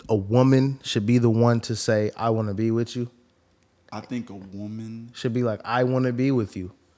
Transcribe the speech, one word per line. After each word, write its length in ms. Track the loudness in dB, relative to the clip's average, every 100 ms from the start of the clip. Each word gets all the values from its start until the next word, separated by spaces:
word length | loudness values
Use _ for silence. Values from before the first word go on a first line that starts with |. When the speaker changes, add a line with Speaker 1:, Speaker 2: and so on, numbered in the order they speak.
| -2
Speaker 1:
a 60 | -2
woman 640 | 2 4 6 6 2 -2
should 220 | -4 -2
be 140 | 2 4
the 100 | 4
one 320 | 4 4 2
to 160 | -2 -4
say, 340 | 0 0 0 -2
"I 140 | -2
wanna 240 | -2 -2
be 160 | -2 -2
with 260 | -2 -4 -6
you"? 140 | -10 _ _ _ _ _ _ _ _
Speaker 2:
I 80 | -14
think 300 | -10 -10 -10
a 40 |
woman 760 | -14 -16 -12 -12 -12 -12 -14 -16
Speaker 1:
Should 220 | -8 -4
be 80 | -2
like, 180 | -2 -4
"I 200 | -2 0
wanna 280 | 2 2 0
be 180 | 0 0
with 260 | 0 -2 -6
you." 160 | -12 -14 _